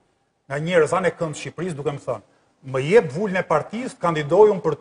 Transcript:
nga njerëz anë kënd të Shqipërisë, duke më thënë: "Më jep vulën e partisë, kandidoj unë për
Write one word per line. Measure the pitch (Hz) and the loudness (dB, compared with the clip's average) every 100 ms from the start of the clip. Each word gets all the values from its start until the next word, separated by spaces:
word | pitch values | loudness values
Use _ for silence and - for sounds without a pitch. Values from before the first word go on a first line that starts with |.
| _ _ _ _ - | _ _ _ _ -10
nga | 139 | -6
njerëz | 160 180 151 | 0 2 2
anë | 180 180 - | 2 -2 -2
kënd | 165 - | -6 -8
të | |
Shqipërisë, | 139 - 180 143 | -12 -8 -8 -6
duke | 147 | -6
më | 139 - | -6 -8
thënë: | 110 - _ _ _ 135 | -10 -12 _ _ _ -6
"Më | 131 143 | -4 4
jep | 220 165 | 4 4
vulën | 143 208 185 | -2 -4 -4
e | |
partisë, | - 156 - 220 254 - | 0 -2 -2 -8 -10 -4
kandidoj | 175 156 147 175 214 | -2 -2 2 6 6
unë | 196 | 4
për | 165 143 | -2 -6